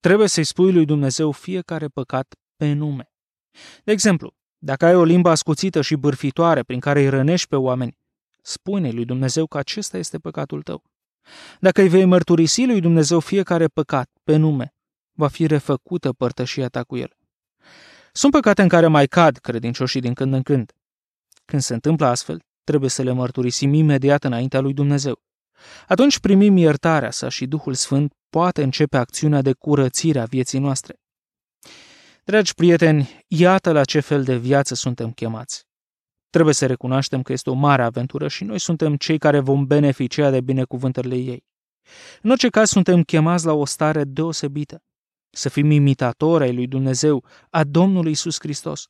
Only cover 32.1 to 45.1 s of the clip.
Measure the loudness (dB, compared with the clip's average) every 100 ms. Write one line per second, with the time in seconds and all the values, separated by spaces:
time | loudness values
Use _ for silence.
32.1 | _ -2 0 0 2 4 4 4 2 0
33.1 | -6 _ 2 4 4 2 2 2 0 0
34.1 | -2 0 -4 0 0 0 -4 -6 -6 -8
35.1 | -8 -8 -8 -12 -16 _ _ _ _ _
36.1 | _ _ 2 4 2 0 -4 -2 -4 -2
37.1 | -6 -6 -8 -4 0 2 2 0 -4 -8
38.1 | -6 -8 -8 -8 -8 -4 -2 -2 -2 -2
39.1 | 0 2 0 2 0 2 2 2 0 -4
40.1 | -2 0 0 -2 -4 -4 -4 -6 -4 -6
41.1 | -6 -8 -12 _ _ _ _ _ -20 -20
42.1 | -8 0 2 2 2 2 2 2 2 2
43.1 | 2 0 0 0 -2 -2 -2 -2 -2 -4
44.1 | -4 -6 -4 -8 -8 -10 -14 _ _ _